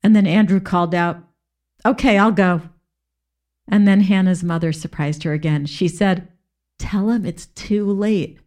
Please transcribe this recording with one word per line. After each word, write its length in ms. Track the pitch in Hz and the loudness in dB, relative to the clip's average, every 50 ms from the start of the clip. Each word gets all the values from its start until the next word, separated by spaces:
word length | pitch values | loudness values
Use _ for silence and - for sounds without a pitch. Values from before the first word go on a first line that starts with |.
And 120 | - 208 214 | 4 4 4
then 120 | 208 196 | 4 4
Andrew 340 | 170 165 214 214 175 196 190 | 4 4 2 2 4 2 0
called 340 | 190 - 180 180 175 165 175 | 0 -2 -2 -2 0 0 0
out, 320 | 175 170 175 170 175 - _ _ _ _ _ _ _ _ _ _ _ _ | -2 -2 -2 -4 -8 -16 _ _ _ _ _ _ _ _ _ _ _ _
"Okay, 320 | 220 220 220 - 269 208 196 | -2 0 2 2 2 4 4
I'll 140 | 202 220 | 4 2
go." 280 | 196 175 190 180 175 160 160 - _ _ _ _ _ _ _ _ _ _ _ _ _ _ _ _ _ _ _ | 2 2 2 2 0 -2 -4 -10 _ _ _ _ _ _ _ _ _ _ _ _ _ _ _ _ _ _ _
And 220 | - 196 208 202 202 | -2 2 2 4 4
then 140 | 196 202 | 4 4
Hannah's 420 | 202 190 208 190 185 185 180 180 175 | 4 2 2 2 2 0 0 0 -2
mother 280 | 175 165 165 170 160 | -4 -4 -2 -2 -4
surprised 500 | 151 160 - 160 - - 151 147 151 151 | -4 -6 -10 -12 -6 -6 -4 -4 -4 -6
her 100 | - 165 | -6 -6
again. 320 | 151 151 156 156 151 147 143 | -4 -2 -2 -2 -2 -2 -4
She 240 | 143 - - 185 170 | -6 -4 -4 -4 -4
said, 400 | 170 - 208 196 185 175 - - _ _ _ _ _ _ _ _ _ _ | 0 0 0 0 0 -2 -6 -16 _ _ _ _ _ _ _ _ _ _
"Tell 300 | - - 202 196 196 220 | -10 -6 -4 -2 -2 -2
him 160 | 240 226 180 | -2 -2 -4
it's 220 | 175 165 - - | -6 -10 -12 -18
too 440 | _ _ - - - 208 208 208 196 | _ _ -20 -6 -4 -4 -2 -2 -2
late." 500 | 202 196 202 214 214 185 143 - - _ _ | -2 -2 -2 -2 -2 -2 -2 -6 -12 _ _